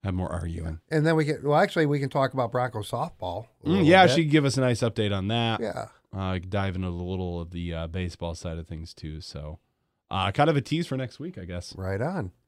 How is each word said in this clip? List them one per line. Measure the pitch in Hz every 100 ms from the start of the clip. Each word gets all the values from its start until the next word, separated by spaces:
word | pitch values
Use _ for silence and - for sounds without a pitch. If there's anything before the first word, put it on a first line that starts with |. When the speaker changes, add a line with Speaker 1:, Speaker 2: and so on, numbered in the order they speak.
Speaker 1:
Have | 98
more | 92 90
arguing. | 85 85 85 82 80 _
Speaker 2:
And | 156 151
then | 160
we | 151
can, | 151
well, | 143 147
actually, | 151 - 151
we | 143
can | 135
talk | 143 135
about | 131 117
Bronco | 123 123 113
softball | 101 120 160 - 90 90 113 _
a | 147
Speaker 1:
Mm, |
Speaker 2:
little | 190 156
Speaker 1:
yeah, | 185 180
Speaker 2:
bit. | 139
Speaker 1:
she |
can | 156
give | 151 139
us | 127
a |
nice | 127 117
update | 117 113 104 98
on | 95
that. | 117 117 110
Speaker 2:
Yeah. | 110 - - - _
Speaker 1:
Uh, | 95 95 92 90
dive | 98 98 90
into | 92
a |
little | 87 90 92 90 87
of | 85
the, | 87 85
uh, | 82 82
baseball | 90 90 - 85
side | 80 87 82
of | 82
things, | 80 80
too. | - 78 78
So, | - 73 76 80 _ _ _ _ _
uh, | 95 98
kind | 98 151
of | 147
a |
tease | 120 156 170
for | 131
next | 123 -
week, | 156 -
I | 87
guess. | 90 - -
Speaker 2:
Right | 95 98
on. | 131 185 95 -